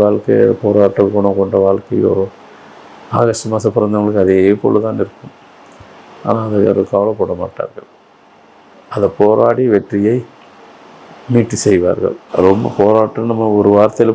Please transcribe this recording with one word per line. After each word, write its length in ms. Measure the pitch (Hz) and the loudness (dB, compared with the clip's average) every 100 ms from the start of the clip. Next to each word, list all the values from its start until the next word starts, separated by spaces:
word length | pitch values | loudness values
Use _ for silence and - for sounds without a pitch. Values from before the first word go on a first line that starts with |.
வாழ்க்கை 340 | 104 104 - 110 104 98 | 2 0 0 2 2 0
போராட்ட 420 | 107 104 101 - 98 | 0 2 2 2 0
குணம் 240 | 104 101 98 | 0 -2 0
கொண்ட 200 | 98 101 98 | 0 0 0
வாழ்க்கையோ, 460 | 98 - 107 101 98 95 - - - - - - - - - | 0 -2 -2 0 -2 -4 -8 -20 -20 -20 -20 -20 -20 -8 -2
ஆகஸ்ட் 280 | 117 110 110 | 0 -2 -4
மாதம் 220 | 110 107 110 | -2 -2 0
பிறந்தவங்களுக்கு 480 | 104 104 104 104 | 0 0 0 0
அதே 120 | 92 95 95 104 | 2 4 2 2
போல 180 | 113 107 | 0 0
தான் 160 | 110 110 | -2 -4
இருக்கும். 280 | 104 - - - - - - - - - - - 107 | -6 -8 -20 -20 -20 -20 -20 -20 -20 -20 -20 -12 -6
ஆனால் 180 | 110 110 | -4 -2
அதை 120 | 104 101 | 0 0
அவர்கள் 260 | 101 95 | 0 -2
கவலைப்பட 420 | 98 104 104 95 90 | -2 -2 -2 -6 -6
மாட்டார்கள். 480 | 90 - - - - _ _ _ _ _ _ _ _ - - - | -10 -10 -12 -12 -20 _ _ _ _ _ _ _ _ -20 -12 -4
அதை 140 | 98 - | -4 0
போராடி 440 | 104 110 117 120 127 | 2 2 2 0 0
வெற்றியை 400 | 101 - 104 104 123 120 - - - - - - - - - - | 0 0 -2 -2 -2 -6 -18 -20 -20 -20 -20 -20 -20 -20 -20 -2
மீட்டு 240 | 120 113 107 | -2 0 -2
செய்வார்கள். 500 | 107 92 90 - 98 - - - 92 | 0 2 0 -2 -4 -6 -8 0 2
ரொம்ப 240 | 98 123 - | 2 -2 0
போராட்டம், 500 | 101 110 110 113 117 | 2 2 0 -2 -4
நம்ம 200 | 113 110 104 | -2 0 2
ஒரு 100 | 101 | 4
வார்த்தையில 380 | 101 107 - 113 | 4 2 2 0